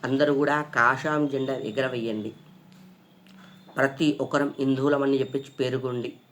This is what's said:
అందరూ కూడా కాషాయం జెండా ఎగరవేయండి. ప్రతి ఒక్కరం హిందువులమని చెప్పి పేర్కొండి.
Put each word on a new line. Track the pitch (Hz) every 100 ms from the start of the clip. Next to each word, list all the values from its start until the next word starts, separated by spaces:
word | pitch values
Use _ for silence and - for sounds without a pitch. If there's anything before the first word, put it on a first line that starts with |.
అందరూ | 127 135 147
కూడా | 139 143 147
కాషాయం | 147 120 120 135 156 151 147
జెండా | 135 131
ఎగరవేయండి. | 131 110 107 131 123 113 107 107 - - - - - - - _ _ - - - - - 127
ప్రతి | 135 139 156 143
ఒక్కరం | 135 143 139 -
హిందువులమని | 135 131 143 143 139 135
చెప్పి | 131 135 - -
పేర్కొండి. | 127 127 131 123 117 - _